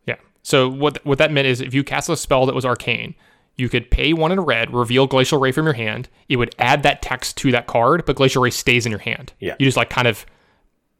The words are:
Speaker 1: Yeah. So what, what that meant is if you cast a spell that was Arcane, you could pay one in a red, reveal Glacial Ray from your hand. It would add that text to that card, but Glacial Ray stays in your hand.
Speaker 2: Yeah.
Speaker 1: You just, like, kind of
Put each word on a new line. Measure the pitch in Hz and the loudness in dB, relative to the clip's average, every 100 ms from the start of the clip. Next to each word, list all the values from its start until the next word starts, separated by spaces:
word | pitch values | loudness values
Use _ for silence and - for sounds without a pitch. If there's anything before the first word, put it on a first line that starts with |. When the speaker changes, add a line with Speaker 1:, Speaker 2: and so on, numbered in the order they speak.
| - | -10
Speaker 1:
Yeah. | 117 _ _ | -10 _ _
So | - 139 131 | 0 2 2
what, | 135 147 139 | 0 -2 -2
what | 147 139 | -2 0
that | 156 | 2
meant | 143 135 | 2 0
is | 120 | -2
if | 131 | -2
you | 135 | -2
cast | 135 139 156 | -2 -4 -4
a | 160 | -4
spell | - 135 131 | 0 2 2
that | |
was | 127 | 0
Arcane, | 127 120 - 113 113 - _ _ _ - | -2 -4 -4 -6 -8 -16 _ _ _ -6
you | 123 | -2
could | 120 113 | -2 0
pay | - 139 | 0 2
one | 160 156 | 0 0
in | 196 | 0
a | |
red, | 156 113 117 | 0 0 0
reveal | 120 117 127 135 | -2 0 2 4
Glacial | 131 127 147 | 2 2 2
Ray | 131 | 2
from | 139 156 | 0 0
your | |
hand. | 113 110 113 131 _ - | -2 -4 -6 -12 _ -4
It | 123 | -2
would | 117 - | -2 0
add | 123 147 | 2 4
that | 143 139 | 2 0
text | - 127 - - | -4 -6 -6 -2
to | 139 | 0
that | 120 - | 0 0
card, | 120 120 170 - | 2 2 2 0
but | 135 | 2
Glacial | 131 135 | 2 4
Ray | 123 | 0
stays | - - 120 117 | 0 0 2 0
in | |
your | 104 | -6
hand. | 117 - 131 - | -8 -10 -12 -10
Speaker 2:
Yeah. | 92 - | -10 0
Speaker 1:
You | 135 | 0
just, | 120 | 2
like, | 117 | 0
kind | - 120 | 0 0
of | 104 - _ _ _ _ _ _ | 0 -10 _ _ _ _ _ _